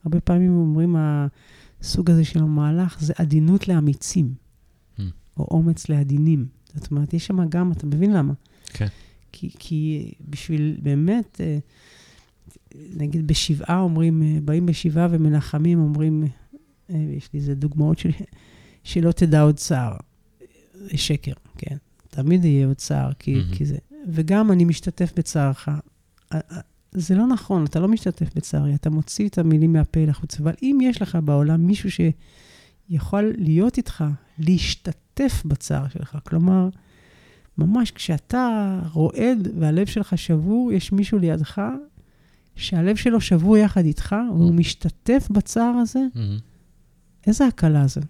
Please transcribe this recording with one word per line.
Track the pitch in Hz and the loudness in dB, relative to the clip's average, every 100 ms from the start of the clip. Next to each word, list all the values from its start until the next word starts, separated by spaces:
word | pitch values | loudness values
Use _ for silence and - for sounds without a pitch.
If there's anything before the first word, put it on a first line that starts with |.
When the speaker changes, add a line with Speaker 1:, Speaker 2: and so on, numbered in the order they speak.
Speaker 1:
הרבה | 165 170 | -2 -2
פעמים | - 175 180 175 | 2 2 4 2
אומרים, | 160 156 170 165 | 2 2 2 2
הסוג | 151 147 143 _ _ - - - - - 175 | 0 0 -4 _ _ -20 -20 -16 -8 -2 2
הזה | 165 | 2
של | 156 165 | 2 0
המהלך | 156 151 147 165 180 - | 0 0 0 0 -2 -4
זה | 151 - | -6 -2
עדינות | 160 151 156 196 196 | 0 2 4 2 2
לאמיצים, | 170 151 139 - 185 135 127 _ _ _ _ _ - | 2 2 -2 -4 -2 -2 -4 _ _ _ _ _ -10
Speaker 2:
Hmm. | 98 - - - | -10 -12 -16 -10
Speaker 1:
או | - | -2
אומץ | 160 165 160 - | 0 0 -2 -2
לעדינים. | 147 143 143 156 151 127 _ _ | -2 0 2 2 0 -2 _ _
זאת | 147 - | -16 -6
אומרת, | 143 147 | -4 -2
יש | 170 - | -4 -2
שם | 185 165 | -2 0
גם, | 170 180 | 0 -2
אתה | 165 147 | -2 -2
מבין | 147 202 | 0 2
למה? | 196 139 139 _ _ - | 2 0 -4 _ _ -20
Speaker 2:
כן. | - 101 - - _ _ | -8 -8 -8 -20 _ _
Speaker 1:
כי, | - 180 - | -14 -14 -14
כי | - 156 156 151 160 - 147 | -8 -6 -4 -6 -10 -16 -16
בשביל | 143 - 156 151 - | -14 -6 -2 -2 -4
באמת, | 143 143 165 233 214 - | -2 0 0 0 -4 -8
אה, | 165 147 - _ _ - - - _ _ - - _ 143 156 175 | -6 -6 -8 _ _ -20 -20 -20 _ _ -20 -20 _ -20 -16 -8
נגיד | 147 160 151 | -6 -4 0
בשבעה | 156 - 147 - 175 | 0 0 -4 0 0
אומרים, | 185 160 165 160 | 2 2 2 2
אה, | 156 156 | 2 0
באים | 147 156 175 | 0 0 0
בשבעה | 160 170 156 175 | 0 0 2 2
ומנחמים, | 170 156 151 - 151 165 170 | 2 2 2 0 0 2 4
אומרים, | 151 147 156 156 151 - - 285 _ _ _ | 2 2 0 0 -2 -6 -20 -20 _ _ _
אה, | 165 151 143 | -6 -4 -8
יש | - | -10
לי | 147 | -8
איזה | 143 | -6
דוגמאות | 139 147 147 151 160 | -4 -4 0 0 2
של, | 170 - 196 - - - - _ | 0 -4 -8 -18 -20 -20 -20 _
"שלא | - 180 170 | -4 0 2
תדע | 170 170 151 | 4 4 6
עוד | 151 147 | 6 4
צער." | - 135 120 - - _ _ _ - _ _ 185 196 | -2 -2 -2 -8 -14 _ _ _ -20 _ _ -20 -10
שקר, | 151 - 151 - 139 _ - | -8 -4 -4 -4 -12 _ -14
כן. | - 143 _ _ _ | -12 -12 _ _ _
תמיד | 147 139 180 | -4 2 4
יהיה | 170 139 135 | 4 4 2
עוד | 135 | 0
צער, | - 143 131 139 | -2 -2 -2 -4
כי, | - | -2
Speaker 2:
מהמם. | 135 87 | -2 -2
Speaker 1:
כי | 92 143 | -4 -4
זה, | 135 _ 294 247 | -6 _ -14 -6
וגם | 160 160 202 220 | -4 0 2 4
אני | 185 | 4
משתתף | 170 165 - - 175 175 | 4 2 -6 -4 -4 -2
בצערך. | 160 160 139 135 - | -4 0 0 -2 -6
אה, | 147 - _ _ _ _ | -8 -8 _ _ _ _
אה, | 160 - 175 - _ _ | -10 -8 -16 -16 _ _
זה | 190 160 | -8 0
לא | 190 240 | 2 2
נכון, | 247 - 190 | 0 0 -2
אתה | 147 160 | 0 0
לא | 190 | 0
משתתף | 220 185 - 160 151 | 0 -2 -4 -4 -4
בצערי, | - 147 143 | -4 -2 0
אתה | 143 156 | -2 -2
מוציא | 156 - - 208 | -2 -4 -4 -2
את | - | 0
המילים | 165 156 160 | 2 4 4
מהפה | 160 151 160 156 | 2 2 0 0
לחוץ, | 143 160 - | 0 -6 -4
אבל | 147 - | -4 -2
אם | 262 277 | 0 2
יש | 254 233 | 2 0
לך | 202 170 | -2 -2
בעולם | 151 143 147 165 170 | 2 2 2 2 2
מישהו | 202 190 | 0 -2
שיכול | - 165 - - _ - - _ _ _ 160 - 202 214 233 | 0 0 0 -10 _ -20 -20 _ _ _ -6 -2 -2 -2 0
להיות | 160 160 226 - | 0 2 2 0
איתך, | - - 151 143 _ - | -6 -4 -4 -4 _ -4
להשתתף | 156 180 - - - - _ - 269 - | 0 2 0 -6 -8 -10 _ -4 -2 -2
בצער | 156 147 - 143 139 | -2 -4 -2 -4 -4
שלך, | - 143 147 | -8 -10 -12
כלומר, | - 160 180 185 185 - _ _ _ _ _ _ _ - | -4 0 4 4 0 -4 _ _ _ _ _ _ _ -2
ממש | 160 233 226 | 0 2 0
כשאתה | - - 156 _ 247 247 220 202 185 165 | -6 -4 -4 _ -2 -2 -2 -2 -4 -4
רועד | 160 160 - 233 247 190 214 | 0 0 0 0 0 -2 -2
והלב | 156 160 202 | 0 2 0
שלך | 214 196 175 | -4 -4 -4
שבור, | - 160 170 226 247 | 0 0 2 0 0
יש | 190 - | -2 0
מישהו | 196 202 208 | -2 0 0
לידך | 170 160 147 - 208 269 294 - _ _ _ _ _ - | 0 0 -4 -4 -6 -8 -14 -20 _ _ _ _ _ -14
שהלב | - 175 175 214 | -4 0 0 2
שלו | 240 226 | 2 2
שבור | - 175 180 214 | 4 4 6 6
יחד | 208 190 | 6 4
איתך, | 160 147 - 202 240 165 | 2 0 -2 -2 0 4
והוא | 170 | 4
Speaker 2:
Mm. | |
Speaker 1:
משתתף | 170 165 - 165 - - 262 - | 4 2 -2 -6 -4 0 0 2
בצער | 208 - 226 233 240 | 0 0 0 2 2
הזה. | 226 254 262 | 0 0 -2
Speaker 2:
מהמם. | 117 104 104 - _ _ _ _ _ _ _ - | -2 -4 -4 -10 _ _ _ _ _ _ _ 0
Speaker 1:
איזה | 214 269 | 4 2
הקלה | - 165 147 139 | 4 2 4 2
זה. | 143 | 0